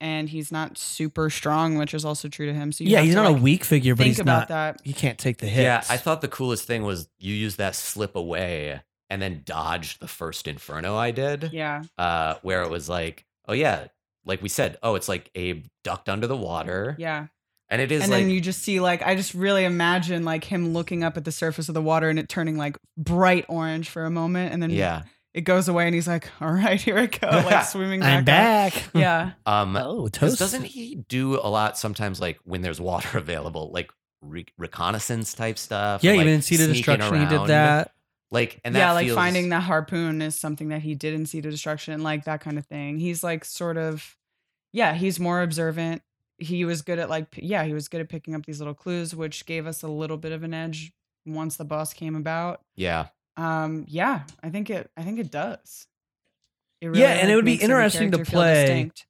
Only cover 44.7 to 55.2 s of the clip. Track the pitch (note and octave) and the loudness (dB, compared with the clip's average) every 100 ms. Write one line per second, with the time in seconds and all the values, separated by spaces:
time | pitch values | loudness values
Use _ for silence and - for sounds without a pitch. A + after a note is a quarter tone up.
44.7 | G#3+ G3+ D#3+ F#3+ E3+ F3 F3 F3 D#3+ E3 | 0 2 2 0 0 0 0 0 0 -2
45.7 | D#3+ E3 E3 _ _ _ - D#3+ F3 E3+ | -2 -4 -6 _ _ _ -14 -6 -2 -2
46.7 | E3 D3 E3+ D#3+ D#3+ D#3 - F3 G3+ D#3 | -2 -4 -4 -2 -4 -6 -10 -4 -2 -2
47.7 | D3+ D3 E3+ D#3+ D#3+ D#3+ D#3 D3+ D3 D3 | -4 -6 -8 -8 -10 -8 -10 -8 -10 -10
48.7 | D3 F#3 F3 E3 E3 D#3 D3+ - E3 D#3 | -8 -6 -6 -6 -8 -8 -10 -8 -8 -6
49.7 | D#3 D#3+ D3+ D#3 D#3 D#3+ D#3+ E3 D#3+ E3 | -8 -8 -6 -6 -6 -8 -8 -8 -6 -8
50.7 | D#3 D#3+ _ _ _ D#3 D#3 D#3+ - D3+ | -10 -14 _ _ _ -10 -6 -6 -6 -6
51.7 | D3+ D#3 - D#3+ D#3 D#3 E3 F3 F3 _ | -6 -6 -8 -6 -6 -4 -4 -4 -8 _
52.7 | - F2+ E2 E2 _ _ - E3 D#3+ D#3 | -6 -2 -2 -4 _ _ -6 -4 -2 -4
53.7 | D#3 D3 D#3 G3 A3 C#3+ - D#3+ F#3+ G#3 | -6 -6 -2 -2 -2 -6 -12 -8 -6 -6
54.7 | G3 - - E3 A3+ | -8 -10 -10 -8 -6